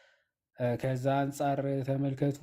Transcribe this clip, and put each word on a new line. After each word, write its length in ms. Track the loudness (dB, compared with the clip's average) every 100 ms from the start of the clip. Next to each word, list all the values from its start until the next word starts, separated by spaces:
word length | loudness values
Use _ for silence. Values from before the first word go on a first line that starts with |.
| -20 _ _ _ _ -4
እ፣ 80 | -2 0
ከዛ 280 | 0 0 2 2
አንጻር 440 | 0 0 0 0 0 -2
ተመልከቱ 540 | 0 0 0 0 0 0